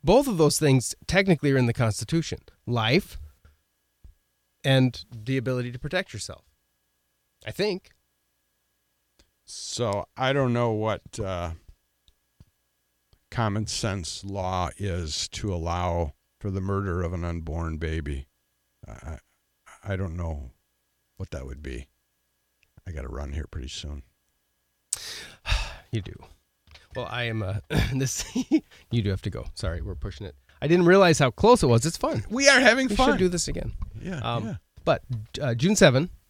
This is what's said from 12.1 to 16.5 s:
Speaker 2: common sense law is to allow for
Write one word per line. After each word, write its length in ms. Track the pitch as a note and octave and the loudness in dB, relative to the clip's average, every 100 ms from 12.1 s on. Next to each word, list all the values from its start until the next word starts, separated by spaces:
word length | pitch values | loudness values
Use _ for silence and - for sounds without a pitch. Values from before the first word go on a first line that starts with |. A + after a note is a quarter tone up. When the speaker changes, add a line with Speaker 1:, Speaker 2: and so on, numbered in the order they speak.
| _ _ _ _ _ _ _ _ _ _ _ _ | _ _ _ _ _ _ _ _ _ _ _ _
Speaker 2:
common 360 | - A2 G2+ G#2+ | -2 -2 -2 -4
sense 560 | - A2+ G2 E2+ - | -4 -4 -4 -8 -12
law 460 | G2 G2 F#2 F#2 F2 - | -10 -6 -4 -2 -4 -4
is 500 | G2+ F2+ D#2+ D#2 - | -6 -4 -6 -6 -8
to 240 | - G#2+ | -6 -4
allow 600 | F2 E2 E2+ F2+ E2+ D#2+ - _ _ | -4 -4 -2 -2 -2 -2 -6 _ _
for 100 | G#2 | -6